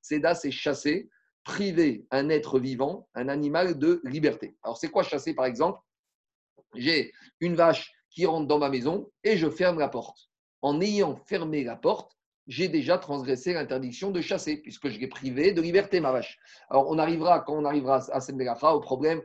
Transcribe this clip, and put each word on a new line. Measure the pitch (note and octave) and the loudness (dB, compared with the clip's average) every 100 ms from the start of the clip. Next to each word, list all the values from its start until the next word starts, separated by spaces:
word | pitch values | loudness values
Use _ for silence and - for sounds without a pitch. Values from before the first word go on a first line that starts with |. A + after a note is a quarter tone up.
Tseda, | - D3+ D#3+ E3+ | -6 0 2 2
c'est | C#3+ | -2
chasser, | B2+ D3 C3+ D3 F3 - _ _ _ - | -4 -2 -2 0 -2 -4 _ _ _ -10
priver | - G3+ E3 D#3 A2 - | -4 0 2 2 2 -2
un | C3+ C#3+ | 0 2
être | D#3 D3+ C3 | 0 2 0
vivant, | B2+ B2 C#3 G3 - B2 | 0 -2 -2 -4 -10 -8
un | C3 | -4
animal | D3 D3 D#3+ F3+ D3+ | -2 0 0 0 2
de | D#3 F3 | 2 2
liberté. | C3+ D3 D3 - G#2+ - | 0 0 0 0 -8 -12
Alors, | A2 A#2 | -10 -8
c'est | D#3+ | -2
quoi | G3+ | 0
chasser, | E3+ D3 D#3+ | 0 -2 -4
par | D#3+ C3 | -2 -2
exemple ? | A#2 E3 G3 _ _ _ _ _ _ _ _ _ A#2+ | 0 0 -2 _ _ _ _ _ _ _ _ _ -6
J'ai | C3 D#3+ A#2 - - - | 0 0 -2 -8 -20 -6
une | F3 E3 | -2 4
vache | E3 D3+ - _ _ | 4 4 -2 _ _
qui | - C3+ | -2 0
rentre | D#3+ D3 | 0 2
dans | D3 | 2
ma | C#3 | 2
maison | C3 B2+ F#3+ - _ | 0 -2 -4 -6 _
et | G#3+ G#3 | 0 2
je | D#3 | 2
ferme | D#3 F3+ E3 | 2 2 2
la | C#3 | 0
porte. | A#2+ - - _ _ _ _ | -4 -10 -16 _ _ _ _
En | C#3 D3 | -2 0
ayant | G3+ G#3 E3+ B2+ | 2 2 0 -2
fermé | - D3+ D#3+ D3+ | -6 -4 -2 -4
la | A#2+ A#2 | -4 -2
porte, | D#3+ G#3+ - _ _ _ - | 0 0 -4 _ _ _ -10
j'ai | B2+ F3+ | -4 0
déjà | D#3+ C3 F3 | 0 2 0
transgressé | - C#3+ C3 B2+ F#3 | 0 -6 -2 -2 -2
l'interdiction | E3+ C3+ C3 B2+ A#2+ G3 | -2 -2 -4 -6 -8 -6
de | F3+ | -4
chasser, | D3 F#3+ D#3 D3+ | -2 -4 -4 -6
puisque | - - C#3 | -8 -10 -8
je | G#2+ | -6
l'ai | C3 | -8
privé | - C3 B2+ F3 | -8 -6 0 2
de | F3 | 2
liberté, | E3 F3+ G3 F3+ | 2 2 2 0
ma | C#3+ | 0
vache. | B2+ - - _ - - | 0 -2 -10 _ -20 0
Alors, | C3+ C#3+ | 2 2
on | D#3+ | 2
arrivera, | D#3+ E3 E3+ E3 | 0 2 4 4
quand | D#3 D3+ | 2 -2
on | D3 | 0
arrivera | D3 C3 C3 B2+ | 0 2 2 2
à | C3+ | -4
cette | B2+ C3+ | -4 -4
mélacha, | B2 A#2 D3+ | -4 2 4
au | D3+ | 4
problème | - C3 D#3 E3 | 2 0 0 0